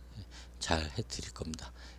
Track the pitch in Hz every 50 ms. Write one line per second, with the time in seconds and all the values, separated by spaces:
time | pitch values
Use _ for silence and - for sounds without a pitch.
0 | - - - 107 98 - - - - - - - - - 85 80 78 76 - -
1 | 110 - - - - - - - - 80 78 - - - - - - - -